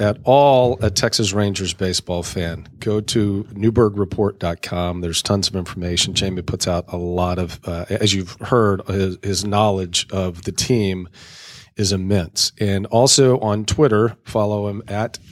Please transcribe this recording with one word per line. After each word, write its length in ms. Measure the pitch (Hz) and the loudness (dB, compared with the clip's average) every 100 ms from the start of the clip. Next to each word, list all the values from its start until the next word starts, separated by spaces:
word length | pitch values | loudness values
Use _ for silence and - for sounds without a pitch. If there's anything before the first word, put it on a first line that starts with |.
at 180 | 104 104 | 0 0
all 540 | - 139 143 131 123 123 | 4 6 8 6 4 2
a 80 | 107 | 0
Texas 440 | 95 113 - 104 | 0 0 0 0
Rangers 400 | 101 101 95 90 | 0 0 -2 -6
baseball 500 | - 92 87 - 87 | -4 -2 -4 -4 -6
fan, 460 | 82 95 85 80 - - | -4 -6 -6 -6 -14 -8
go 220 | 110 104 | -2 -2
to 420 | 104 117 104 98 - | 0 0 0 -2 -6
newbergreport 880 | 101 113 117 107 101 95 - 101 - | -2 2 4 2 2 -4 0 -2 -2
dot 220 | 87 85 | -6 -6
com. 400 | - 87 87 90 | -6 -4 -4 -4
There's 200 | 85 80 | -4 -4
tons 280 | - 101 92 | 0 0 0
of 80 | 95 | -4
information. 560 | 87 90 87 87 - | -6 -6 -4 -2 -2
Jamie 300 | 90 98 90 | -2 -2 -4
puts 220 | 85 90 92 | -6 -4 -2
out 200 | 87 - | -2 -4
a 100 | 90 | -6
lot 420 | 87 87 90 90 | -4 -2 -2 -2
of, 200 | 87 - - | -4 -8 -10
uh, 200 | 85 - | -8 -6
as 240 | 104 107 | -2 0
you've 180 | 98 90 - | -2 -6 -8
heard, 480 | 107 123 104 95 - | 2 4 4 2 -2
his, 300 | 98 95 90 | -2 -2 -4
his 220 | 98 90 101 | -4 -4 0
knowledge 600 | 104 107 95 90 87 - | 2 2 2 -2 -4 -4
of 320 | 95 90 85 | -4 -4 -6
the 100 | - | -8
team 560 | - - 120 98 92 87 - - - - - - - | -4 0 0 0 -2 -8 -16 -20 -20 -20 -20 -12 -4
is 160 | 98 | -2
immense. 640 | 98 95 101 82 - - - | -2 0 0 0 -2 -4 -2
And 280 | 104 98 107 | -2 -2 0
also 540 | 117 131 - 131 127 | 4 4 6 6 4
on 240 | 110 104 107 | 2 -2 -2
Twitter, 500 | - 143 107 113 - | 2 4 4 2 -2
follow 460 | - 113 104 104 104 | -4 -2 0 0 -4
him 120 | 101 - | -6 -6
at 320 | 104 113 - - | -6 -6 -8 -16